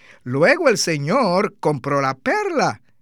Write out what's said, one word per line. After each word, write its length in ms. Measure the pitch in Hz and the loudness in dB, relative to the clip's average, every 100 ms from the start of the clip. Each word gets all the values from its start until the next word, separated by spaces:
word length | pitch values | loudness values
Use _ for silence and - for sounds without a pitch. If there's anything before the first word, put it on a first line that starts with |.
| - - | -20 -18
Luego 440 | 123 135 180 294 302 | -8 0 2 4 2
el 80 | 196 | 0
Señor 800 | - 151 139 247 214 180 208 - | -2 -4 0 0 2 0 -2 -2
compró 440 | 160 147 143 143 | -2 -2 -2 0
la 120 | 135 | 0
perla, 680 | 135 254 403 403 311 165 104 _ _ | -2 -2 -2 -2 0 -2 -2 _ _